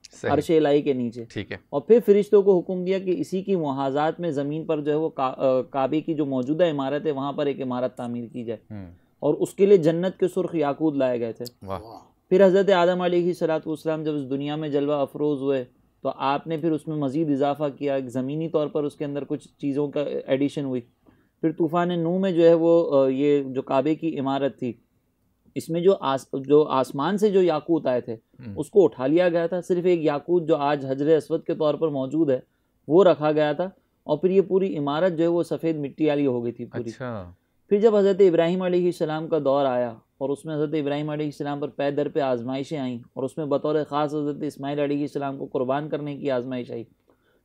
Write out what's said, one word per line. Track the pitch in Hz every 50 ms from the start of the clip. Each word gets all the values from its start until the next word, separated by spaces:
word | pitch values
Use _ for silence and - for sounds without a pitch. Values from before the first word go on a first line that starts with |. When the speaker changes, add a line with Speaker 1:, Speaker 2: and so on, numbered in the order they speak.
| _ -
Speaker 1:
सही। | - - - 117
Speaker 2:
अर्श | 143 147 147 -
इलाही | 165 156 151 143 143 147
के | 143 147 131
नीचे। | 127 120 117 113 123 113 -
Speaker 1:
ठीक | - 110 98 -
है। | 98 - _ -
Speaker 2:
और | - 143 - -
फिर | 226 240
फरिश्तों | 226 208 202 208 202 - 214 202
को | 190 202 190
हुक्म | 175 - - 185 180 180
दिया | 185 190 185
कि | 190 185
इसी | 175 - 147 - 185 190
की | 190 202 196
मुहाजात | 170 151 139 131 139 139 135 135 147 151 160 160 -
में | 175 165
ज़मीन | 135 143 139 143 151 160 156
पर | 160 160 151
जो | 143 151
है | 147 156
वो | 160 151
का-, | - - - - -
अ, | - 143 131 131 127 117 -
काबे | - 135 135 131 151 156
की | 151 170 160
जो | 143 151
मौजूदा | 139 135 127 123 135 156 160 180
इमारत | 165 147 139 135 135 143 147 -
है, | 156
वहाँ | 139 135 139 143
पर | 131 151 147 143
एक | 127 135
इमारत | 135 127 123 123 127 120
तामीर | - - 123 120 120 120 120
की | 107 - 127 113
जाए। | 113 110 107 _ -
Speaker 1:
हम्म। | 107 101 95 87 90 _ _ _ _ -
Speaker 2:
और | - 147 151
उसके | - 180 - - - 196
लिए | 196 208 180
जन्नत | 147 165 165 170 185 190 185 -
के | 190 175
सुर्ख | - 190 175 165 170
याकूत | 160 143 143 139 - 156 160 143
लाए | 139 131 127 123 120
गए | 120 113
थे। | 110 - 120 120 _ - 101
Speaker 1:
वाह। | 95 98 95
Speaker 3:
वाह। | - 117 107 - - _ _ _ _ -
Speaker 2:
फिर | 185 185
हज़रत | 196 190 175 196 190 196
आदम | 190 175 170 180 180 180 180
अलैहिस्सलातु | 180 180 175 170 180 165 - 175 160 160 156 - 160
वस्सलाम | 156 - - 160 156 156 151
जब | 156 147
इस | 147
दुनिया | 135 127 139 139 143 147 151
में | 156 156 151
जलवा | 139 143 143 143 147 143
अफरोज़ | 139 - - 147 147 151 147 127
हुए, | 135 139 139 131 123 - _ _ _ _ _ _
तो | - 135
आपने | - - 139 135 143 147 - 160 165 151
फिर | 160 165
उसमें | 156 147 - 160 156
मज़ीद | 151 147 131 127 160 165 147
इजाफा | 143 131 143 143 139 143 156 143
किया, | 123 - 143 139 135
एक | 135 131 123
ज़मीनी | 117 131 127 135 151 160 165 156
तौर | 165 156 147 139
पर | - 156 147
उसके | 143 - - 151
अंदर | 143 143 143 135
कुछ | - 151 131 - - _ -
चीज़ों | 147 143 131 147 147 139
का | - 151 143 123 135 139 - -
एडिशन | 135 135 143 139 - 156 139
हुई। | 131 127 123 117 _ _ _ _ _ _ _ _ _ _ -
फिर | - 160
तूफ़ान | 160 - 170 143 165 175 175 175
नूह | 180 170 165 165 180 190
में | 190 190 170
जो | 170
है | 170 165 170
वो, | 165 165 170 170 170
अ, | 165 - 143 135 135 135
ये | 131 135 147 147 143 143 135
जो | 131 127 135
काबे | 131 - 135 135 135 156 156
की | 151 170 160
इमारत | - 143 131 135 135 135 139 135
थी, | - - 131 120 - _ _ _ _ _ _ _ _ _ _ _ _ _ _ _ -
इसमें | - - 165 165 175
जो | 170 196
आस-, | 190 - 170 135 135 131 - - - 139
जो | 131 135 147 151
आसमान | 151 - 139 131 127 - - 139 143 175 202
से | 185 214 214
जो | 185 196
याकूत | 185 165 151 147 - - 170 160 -
आए | 131 123 120
थे, | - 123
Speaker 1:
हम्म। | 113 117 _ _ _ - 127 110 98
Speaker 2:
उसको | 156 151 - - 202 175
उठा | 135 - - 131
लिया | 139 156 175 180 180
गया | 165 170 170 170
था। | 185 180
सिर्फ | 170 - 185 175 170
एक | 185 180 165
याकूत | 151 151 147 139 - - 175 180
जो | 156 151 160
आज | 143 143 143 151 143 135
हजर | 135 135 139 143 156 160
अस्वद | 143 143 - 160 156 -
के | - 160
तौर | - 156 151 147
पर | - 160 156
मौजूद | 143 131 131 131 147 160 165 139
है, | 127 127 - _ _ _ _ _ _ _ - 135
वो | 151 185
रखा | 196 175 151 139 151 156
गया | 151 151 151 151 147
था। | 139 180 196 - _ _ _ _ _ -
और | - 151
फिर | 147 - 185
ये | 190 196
पूरी | 180 196 185 190 190
इमारत | 196 - 156 143 143 147 156 180 190
जो | 165 151
है | 165 170
वो | 170 175
सफ़ेद | 160 - 156 135 160 165 160
मिट्टी | 147 143 131 - - 156
वाली | 147 143 147 143
हो | 135 123 120
गई | 117 120
थी | 117 120 120
पूरी। | - - 123 117
Speaker 1:
अच्छा। | 117 107 - 131 123 113 101 90 87 90 _ _ _ _ _ _ -
Speaker 2:
फिर | 202 208
जब | 214 233 208
हज़रत | 208 196 196 190 185
इब्राहीम | 196 180 165 165 165 170 185 185 185
अलैहिस्सलाम | 180 180 180 175 180 165 - 165 151 156 156 165
का | 147 165 156
दौर | 139 135 135 143 139
आया | 131 123 123 123 117 113 - _ _ _ -
और | 139 135
उसमें | 143 139 - 160 156
हज़रत | 147 156 147 156
इब्राहीम | 156 139 143 143 147 151 151
अलैहिस्सलाम | 151 151 151 147 143 - 147 143 143 143
पर | 147 139
पै | - - 143 143
दर | 143 143 147 143
पे | - 160
आजमाइशें | 139 131 127 117 117 127 135 139 135 - 160 143
आईं | 131 127 123 117 - _ -
और | 127 135
उसमें | 131 - 165 156 139
बतौर | 143 135 - 151 151 156 143
ख़ास | - 143 147 151 139 151
हज़रत | 151 147 147 143 147
इस्माइल | 151 143 - - 139 139 147 147
अलैहिस्सलाम | 143 143 147 143 147 135 - 147 139 139 139 139
को | 143
कुर्बान | 135 - 135 127 127 135 147 156 147
करने | 156 143 147 147 143
की | 135 143 139
आजमाइश | 127 123 123 131 127 123 120 127
आई, | 120 117 113 - _ _ _ _ _ _ _ _ _ _